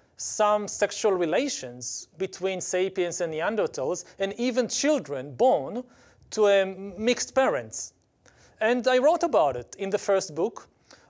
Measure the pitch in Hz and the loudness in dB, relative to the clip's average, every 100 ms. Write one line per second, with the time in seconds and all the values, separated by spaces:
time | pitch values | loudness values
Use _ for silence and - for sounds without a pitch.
0 | _ - - - 208 208 208 - 202 - | _ -12 -6 2 2 2 0 -2 -2 0
1 | 220 185 165 180 277 - 127 123 120 - | 0 2 2 0 -2 -4 -10 -12 -12 -12
2 | - 151 185 - 190 185 - 180 190 185 | -12 -8 -8 -4 -4 -4 -2 -2 0 0
3 | 175 - 170 156 175 220 170 - 135 175 | -2 -2 -4 -2 -2 0 -2 -2 -4 -4
4 | - - 196 196 247 240 233 - 285 294 | -6 -6 -6 -2 -2 0 -2 0 2 0
5 | 139 139 139 123 254 175 139 214 254 _ | 0 -8 -6 2 4 4 0 -8 -10 _
6 | - _ - - 208 196 190 185 202 180 | -20 _ -8 2 4 6 2 -4 -12 -4
7 | 220 240 - 262 254 143 110 - - _ | 0 0 0 0 2 0 -4 -10 -12 _
8 | _ _ _ _ _ - 220 247 240 254 | _ _ _ _ _ -2 0 2 2 4
9 | 277 339 339 226 147 123 120 - 196 196 | 4 4 2 4 2 0 -8 -8 -2 -2
10 | - 196 185 156 208 - - _ _ - | 2 2 0 -2 -2 -4 -20 _ _ -20